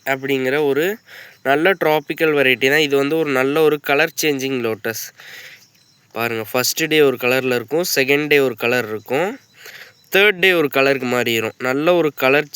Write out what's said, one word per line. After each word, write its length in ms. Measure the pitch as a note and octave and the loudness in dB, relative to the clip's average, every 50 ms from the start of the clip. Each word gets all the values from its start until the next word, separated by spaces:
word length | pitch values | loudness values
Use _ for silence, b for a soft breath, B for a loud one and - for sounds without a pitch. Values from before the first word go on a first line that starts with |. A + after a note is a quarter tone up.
| - C3+ | -2 -6
அப்படிங்கிற 440 | C#3 C3+ C3+ C#3 C#3 C3 C3 C3 C#3 D3+ D3+ C#3 | -6 -4 -2 -4 -2 -2 0 -2 -2 0 0 0
ஒரு 160 | C3+ C#3+ E3 F#3+ A3 - _ B B B B B B B B C3 | 0 0 -2 -2 -4 -8 _ B B B B B B B B -2
நல்ல 240 | C#3 D3+ E3 F#3+ F#3+ - | 0 2 2 0 0 2
டிராபிக்கல் 520 | E3+ D#3 D3+ D#3 D3 - D#3+ D3 E3 D#3 D3+ C#3+ | 0 0 0 0 -2 -4 -4 -2 0 0 2 2
வெரைட்டி 280 | C3 C3 B2+ G#2+ B2 C3+ | 4 4 2 2 2 2
தான். 120 | C#3+ D#3 D#3 | 2 2 2
இது 80 | C#3 C#3 C#3 | 2 2 0
வந்து 160 | C#3 C#3+ D#3+ E3 | 0 0 0 -2
ஒரு 80 | D#3 D3 C3+ B2+ | -2 0 0 0
நல்ல 180 | C3 C#3 D3 D#3+ D#3 | 0 0 2 2 2
ஒரு 100 | D3+ D3+ D3 - - | 2 2 0 -2 -2
கலர் 240 | C#3 C#3+ D#3+ E3 - - | 0 0 0 -2 -2 -4
சேஞ்சிங் 360 | D#3+ D3+ C#3+ C3 C3 C3+ C3+ B2 A#2 | -2 -2 -2 -2 -4 -4 -4 -2 -2
லோட்டஸ். 360 | A2+ A2 G2+ - A2+ A2 - - - _ B B B B B B B B B B B B _ _ _ _ _ _ _ - | -4 -4 -4 -6 -8 -8 -8 -10 -14 _ B B B B B B B B B B B B _ _ _ _ _ _ _ -8
பாருங்க, 280 | A2 A#2 A#2 A#2 A2+ G#2+ - | -6 -4 -4 -4 -6 -8 -4
ஃபர்ஸ்ட் 320 | - B2+ B2 - - - D#3+ D#3 | -2 -2 -2 -2 -2 -4 -2 0
டே 60 | D#3 D#3 D3 C3+ | 4 4 4 4
ஒரு 80 | B2+ A#2+ B2+ | 2 0 0
கலர்ல 340 | B2 B2+ C3 B2+ C3 B2 A#2+ | 0 0 0 0 0 -2 -2
இருக்கும், 260 | A2+ A2 C#3+ E3 F3+ - - | -4 -2 -4 -4 -2 -2 -2
செகண்ட் 300 | C#3+ C3 C3 C#3+ D3 D3+ D3 | -2 0 2 0 0 2 2
டே 60 | D3 C#3+ C3+ | 2 4 4
ஒரு 80 | B2+ A2+ - | 2 -2 -2
கலர் 260 | B2 A#2 B2 B2 A2+ G#2+ | -2 -2 0 -2 -2 -4
இருக்கும், 360 | A2 G#2 - - B2 D3 F3+ G#3 C#4 - _ _ B B B B B B B B B B B _ - | -8 -10 -6 -4 -2 -2 -2 -2 -6 -10 _ _ B B B B B B B B B B B _ 0
தேர்ட் 260 | F#3+ G3+ G#3 G3 F3 F3+ | 2 2 2 2 2 2
டே 60 | F#3+ F3+ E3+ | 2 4 2
ஒரு 100 | D3 C3+ - | 0 0 0
கலருக்கு 340 | C#3 C3+ C#3 C#3 C3 B2+ B2 B2 | 0 2 2 0 0 -2 -2 -2
மாறிடும். 400 | B2 A#2 A#2 A#2 A2+ A2 G#2+ - _ B2+ B2+ | -2 0 0 0 -2 -2 -4 -8 _ -6 -4
நல்ல 260 | C3 C#3+ D#3 F3 F3+ E3+ | -4 0 0 2 2 2
ஒரு 100 | D#3+ D3 - - | 2 0 -2 -2
கலர் 260 | C#3 C3 C#3 D3+ D3+ D3 - | 0 2 2 2 0 -2 -4